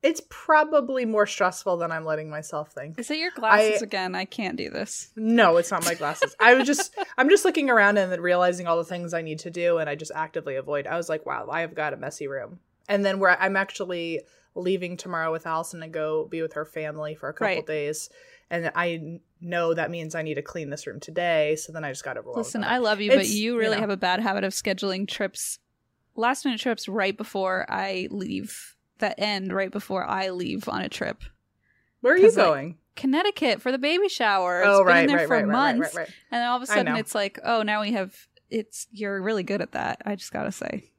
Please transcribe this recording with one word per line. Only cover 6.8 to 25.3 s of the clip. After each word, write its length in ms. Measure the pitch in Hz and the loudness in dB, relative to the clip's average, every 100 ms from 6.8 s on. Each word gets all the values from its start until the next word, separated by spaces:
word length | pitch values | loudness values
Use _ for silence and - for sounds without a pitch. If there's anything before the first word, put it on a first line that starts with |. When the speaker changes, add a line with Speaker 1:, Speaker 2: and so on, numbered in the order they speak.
| 381 - 381 | -2 -6 -6
Speaker 2:
<laughs> 120 | - | 2
Speaker 1:
I'm 120 | 269 | 6
just 160 | 403 381 | 6 6
looking 240 | 330 277 | 0 4
around 280 | 233 202 208 | 6 6 4
and 140 | 185 | 0
then 100 | 180 | 0
realizing 460 | 175 180 180 180 170 | 2 4 4 2 0
all 100 | 170 | 0
the 60 | 165 | 0
things 280 | 180 170 | -6 -4
I 80 | 170 | -6
need 180 | 160 156 | -4 -8
to 120 | 175 | -8
do, 260 | 170 175 170 | -2 2 2
and 120 | 151 | 0
I 60 | 147 | -6
just 160 | 156 151 | -8 -8
actively 400 | 156 170 151 135 | -6 -6 -6 -8
avoid. 320 | 135 143 139 | -4 -4 -4
I 100 | 165 | -6
was 120 | 170 | -4
like, 160 | 156 156 | -6 -4
"Wow, 220 | 127 107 | -8 -4
I 100 | 156 | -4
have 140 | 165 156 | -4 -4
got 180 | 151 | -6
a 40 | 135 | -4
messy 300 | 135 - 143 | -10 -8 -8
room." 320 | 135 104 180 _ _ - | -8 -10 -16 _ _ -2
And 180 | 202 202 | 0 0
then 140 | 196 | 4
where 200 | 190 180 | 4 6
I'm 160 | 190 196 | 4 0
actually 640 | 196 - 185 175 170 160 - _ _ - | -2 -6 -6 -4 -4 -6 -8 _ _ -6
leaving 420 | 180 190 175 175 | -2 -2 -4 -8
tomorrow 340 | 180 170 160 | -6 -4 -2
with 140 | 160 165 | -4 -4
Allison 360 | 160 170 170 | -4 -4 -10
to 60 | 160 | -10
go 380 | 156 156 156 156 | -6 -2 -2 -2
be 160 | 165 | -6
with 120 | 160 | -6
her 120 | 151 151 | -6 -8
family 480 | - 151 151 151 156 | -8 -8 -8 -10 -8
for 140 | 143 | -10
a 40 | |
couple 120 | 156 220 180 | -4 -2 -2
Speaker 2:
Right. 100 | - | -2
Speaker 1:
days, 440 | 156 147 156 - _ - _ _ | -4 -2 -6 -10 _ -20 _ _
and 220 | 170 165 | -4 -2
I 160 | - 175 | -2 -2
n-, 260 | 165 156 170 _ _ | -4 -10 -14 _ _
know 340 | 175 175 165 165 | -6 -2 0 0
that 160 | 165 | -2
means 240 | 170 160 165 | -6 -8 -8
I 60 | |
need 100 | 156 147 | -6 -6
to 60 | |
clean 280 | 151 175 143 | -8 -10 -10
this 160 | 143 - | -10 -12
room 120 | 151 | -12
today, 560 | - 160 175 160 151 156 | -8 -4 0 2 2 0
so 160 | - | -4
then 120 | 160 | -10
I 80 | 151 | -8
just 120 | 131 | -8
got 140 | 139 120 | -10 -10
overwhelmed 200 | 120 123 226 | -8 -6 -4
Speaker 2:
Listen, 160 | 226 | -4
Speaker 1:
by 60 | 208 | -2
it. 40 | |
Speaker 2:
I 60 | 247 | 0
love 200 | 226 208 | 2 0
you, 120 | 208 | 4
but 80 | 262 | 4
Speaker 1:
It's, 100 | 190 | 4
Speaker 2:
you 220 | 208 220 | 0 0
Speaker 1:
you 60 | 240 | 0
Speaker 2:
really 160 | 220 208 | 0 0
Speaker 1:
know. 60 | |
Speaker 2:
have 80 | 214 | -2
a 60 | 196 | -2
bad 240 | 185 180 | 0 0
habit 220 | 220 196 | 0 0
of 100 | 190 | -2
scheduling 540 | - - 190 202 185 202 | -4 -4 -2 -4 -4 -6
trips, 520 | - 196 | -4 -6